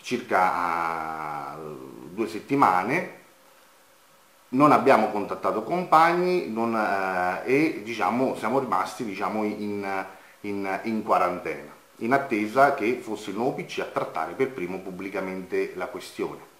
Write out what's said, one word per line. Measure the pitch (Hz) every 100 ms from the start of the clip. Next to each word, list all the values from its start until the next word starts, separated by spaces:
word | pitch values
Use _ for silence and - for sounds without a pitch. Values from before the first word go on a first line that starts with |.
circa, | - 120 - 98 92 87 87 85 82 80 80 78 78 73 71
eh, | 76 78 71 67 58 67
due | 95 101
settimane, | 104 - 139 120 90 101 165 - - - _ - - - _ _ _ _ _ _ _ _
non | 127 147
abbiamo | 117 131 113 107
contattato | 104 95 - 98 110
compagni, | - 175 180 160 165 175 180 180 -
non, | 110 117
eh, | 113 101 98 95 92 90 92 113
e, | 139 160 -
diciamo, | 107 110 98 120 131
siamo | - 110 135
rimasti, | 123 92 92 -
diciamo, | 113 95 95 107
in, | 107 104 104 104 98 95 95 - - -
in, | 101 101 98 95
in | 113 110
quarantena, | 107 92 90 87 80 73 - - _ -
in | 113
attesa | 135 135 107 107 123 139
che | - 107 123
fosse | 110 104 -
il | 98
nuovo | 131
P | 180 170
C | -
a |
trattare | - 135 131 85 80
per | 85 131
primo | 92 87 95
pubblicamente | 95 90 98 98 95 95 90 95 98 92
la | 90
questione. | 92 - - 85 71 -